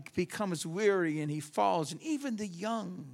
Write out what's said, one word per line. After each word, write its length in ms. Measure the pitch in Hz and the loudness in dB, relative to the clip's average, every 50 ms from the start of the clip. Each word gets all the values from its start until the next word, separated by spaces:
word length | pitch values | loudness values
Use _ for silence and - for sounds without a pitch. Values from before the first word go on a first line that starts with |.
| 147 - - | -8 -6 -2
becomes 500 | - 180 - - - 214 196 175 151 - | -2 -2 0 0 -2 -2 0 -2 -2 -2
weary 560 | 165 160 190 220 202 196 190 175 160 151 156 | -4 0 2 4 6 6 6 4 2 2 0
and 80 | 151 151 | 0 -2
he 100 | 147 151 | -2 -4
falls. 520 | 147 - - - 208 202 185 175 160 135 | -6 -4 0 2 4 4 4 2 0 -2
And 100 | 160 - | -4 -6
even 340 | - 320 311 277 285 277 226 | -4 -2 -2 -2 -2 -2 -4
the 120 | 202 214 202 | -4 -4 -6
young, 580 | 170 170 190 214 226 226 202 180 180 180 147 135 | -6 -6 -4 -2 -2 -2 -4 -6 -8 -10 -12 -14